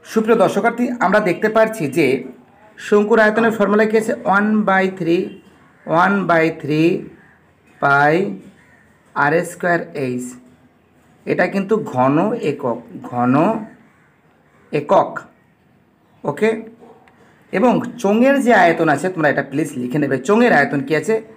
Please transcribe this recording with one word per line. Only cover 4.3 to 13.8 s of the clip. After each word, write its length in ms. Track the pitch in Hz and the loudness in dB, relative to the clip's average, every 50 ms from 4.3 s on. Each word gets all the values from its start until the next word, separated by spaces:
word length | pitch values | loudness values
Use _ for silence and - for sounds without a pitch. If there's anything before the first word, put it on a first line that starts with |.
| 190 196 208 214 214 214 196 | 0 2 2 2 0 0 2
বাই 180 | 185 190 190 190 185 190 - | 2 2 2 0 -2 -4 -4
থ্রি, 180 | 170 160 170 190 202 208 - - _ _ _ _ _ _ _ _ _ | -2 0 0 0 -2 -6 -10 -16 _ _ _ _ _ _ _ _ _
ওয়ান 280 | - 156 165 180 190 202 196 185 170 | -2 2 2 2 2 2 0 0 2
বাই 160 | 170 165 160 165 160 160 | 2 2 2 0 -2 -4
থ্রি 200 | - 135 151 156 160 175 190 214 - - - - - _ _ _ _ _ _ _ _ _ _ _ | -4 -2 0 2 2 2 0 -2 -8 -14 -20 -20 -20 _ _ _ _ _ _ _ _ _ _ _
পাই 340 | 147 143 139 139 143 147 156 175 202 202 196 - - - _ _ _ _ _ _ _ _ _ _ _ _ _ - 143 | 0 2 4 4 4 4 2 0 -2 -4 -6 -12 -16 -20 _ _ _ _ _ _ _ _ _ _ _ _ _ -2 0
আর 100 | 143 151 170 175 - | 0 0 0 -2 -4
স্কয়ার 320 | - - - 175 170 165 - - - 147 135 | -10 -6 -2 -2 -2 -2 -4 -8 -8 -6 -6
এইচ, 200 | 127 123 123 123 - - - - - _ _ _ _ _ _ _ _ _ _ _ _ _ _ _ | -6 -6 -6 -8 -12 -16 -20 -20 -20 _ _ _ _ _ _ _ _ _ _ _ _ _ _ _
এটা 200 | - 151 - 180 180 185 | -4 -2 0 0 -2 -2
কিন্তু 200 | 196 190 196 220 190 147 - - | -4 -2 -2 -2 -2 -2 -4 -2
ঘন 220 | 127 127 135 143 160 185 214 240 233 - 156 | 0 2 2 2 2 0 0 -2 -4 -4 -4
একক, 280 | 139 - - 123 117 120 - - - 131 - - | -4 -4 -4 -6 -6 -6 -10 -16 -18 -18 -14 -8
ঘন 240 | 123 120 123 123 131 147 165 208 226 - - - - - | -4 -2 0 2 2 2 2 2 0 -4 -8 -14 -18 -20